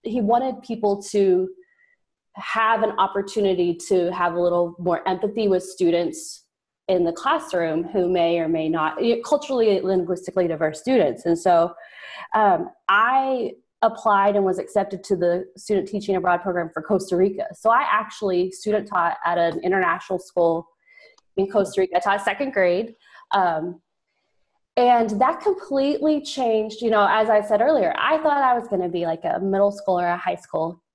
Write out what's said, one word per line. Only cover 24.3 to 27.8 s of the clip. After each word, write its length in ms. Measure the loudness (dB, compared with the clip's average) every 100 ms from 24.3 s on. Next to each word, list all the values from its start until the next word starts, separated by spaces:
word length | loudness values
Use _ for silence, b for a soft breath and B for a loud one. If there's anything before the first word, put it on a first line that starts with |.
| _ _ _ _ 2
and 340 | 4 4 2 2
that 200 | 0 2
completely 800 | -2 -2 -2 0 0 2 2 0
changed, 600 | -2 -2 0 0 -2 -4
you 80 | 2
know, 160 | 4 4
as 220 | 2 4
I 100 | 2
said 200 | 2 2
earlier, 320 | 4 2